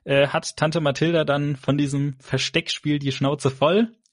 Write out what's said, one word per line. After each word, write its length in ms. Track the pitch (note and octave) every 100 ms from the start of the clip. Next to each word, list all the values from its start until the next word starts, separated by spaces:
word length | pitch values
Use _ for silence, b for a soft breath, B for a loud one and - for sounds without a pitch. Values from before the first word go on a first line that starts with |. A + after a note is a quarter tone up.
äh, 240 | - C#3 C#3
hat 280 | E3 - -
Tante 240 | D#3 E3
Mathilda 440 | D3 C3+ D#3+ E3+
dann 320 | D3 C#3+ C#3+ C#3+
von 220 | - D3
diesem 360 | C#3+ C#3 C#3+ C3+
Versteckspiel 800 | - C3+ - - - - D3+ D3
die 140 | C#3
Schnauze 380 | C3 C#3 C#3+ C#3
voll 440 | C3 D3 G3 A3+ - _